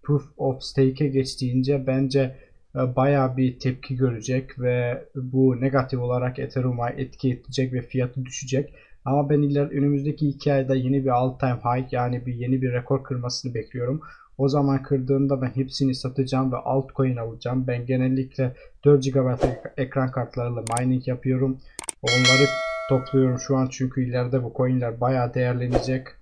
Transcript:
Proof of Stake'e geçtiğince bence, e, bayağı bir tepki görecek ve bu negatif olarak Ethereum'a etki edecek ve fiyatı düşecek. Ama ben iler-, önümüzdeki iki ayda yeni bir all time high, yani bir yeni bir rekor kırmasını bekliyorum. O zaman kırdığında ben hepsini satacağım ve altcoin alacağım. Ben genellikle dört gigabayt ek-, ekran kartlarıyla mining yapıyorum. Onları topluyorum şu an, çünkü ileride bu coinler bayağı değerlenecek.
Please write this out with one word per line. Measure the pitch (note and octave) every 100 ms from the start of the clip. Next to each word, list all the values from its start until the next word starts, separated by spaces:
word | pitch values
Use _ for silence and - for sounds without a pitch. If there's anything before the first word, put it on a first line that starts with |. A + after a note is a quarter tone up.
Proof | - C#3+ - -
of | C3+ B2+
Stake'e | - - C3+ C3 D3
geçtiğince | C3+ C3 - B2+ B2+ C3 C#3 C3
bence, | C3 C3+ C#3 B2+ - - - _
e, | C#3 B2+ B2
bayağı | C3+ C#3+ C3 B2+
bir | B2+ B2
tepki | C3 B2+ - B2+
görecek | B2+ A2+ A2 B2+ C3 -
ve | B2 B2 A#2+ C3 -
bu | C#3 B2+ C3 C3 A#2+
negatif | C3 C3+ B2+ B2
olarak | B2 B2 B2+ B2+
Ethereum'a | B2 C3 B2+ A#2+ A#2+
etki | C#3 C3 - C3
edecek | B2 - C3 C3
ve | B2+
fiyatı | A#2+ B2+ B2 C3+
düşecek. | B2+ - B2+ C3 C#3 - _ -
Ama | B2+ C#3 C#3+
ben | D3
iler-, | C#3+ C#3+ C#3+ D3
önümüzdeki | C#3+ C#3+ C#3+ D3+ D3
iki | C#3 -
ayda | C#3 C3
yeni | C3 B2+ C#3
bir | C3+
all | B2 C3 C3
time | C3 A#2+
high, | A#2+ B2 C3
yani | B2 B2 A#2+ B2
bir |
yeni | A#2+ B2 C3
bir | B2+
rekor | A#2+ A#2+ C3+
kırmasını | C3+ B2 B2 - B2+
bekliyorum. | A#2+ G#2+ B2 B2 D3+ - - - -
O | C3+
zaman | D3 C#3 C3+
kırdığında | C3 C#3 B2+ C3+ C#3 C#3
ben | B2+
hepsini | B2+ C3+ - C#3
satacağım | C3 B2 B2+ C3 C3 C3
ve | B2
altcoin | - C3+ C3+ - C3 A#2+
alacağım. | A2+ A2+ A#2+ B2+ B2+
Ben | A#2+ A#2+
genellikle | B2+ B2+ C3 C3 - B2+ B2+ - -
dört | C#3+ C#3+
gigabayt | C3+ C3+ B2+ B2
ek-, | C3 B2 - -
ekran | B2+ C#3 B2+
kartlarıyla | B2+ A#2+ - A#2+ A#2+ A2+ B2
mining | B2+ B2+ B2+
yapıyorum. | B2 C3+ B2+ C3+ C3 - - - -
Onları | A2+ B2 B2+ C3 C#3+ - - - -
topluyorum | C3+ C3 C3+ C3 B2
şu | - C3+
an, | C3
çünkü | - C3 C3 B2
ileride | B2 B2 C3
bu | A#2+ -
coinler | B2+ B2+ A#2+ A#2
bayağı | B2 C3 A#2+
değerlenecek. | B2+ B2 B2 B2 A#2+ - C3 C3 -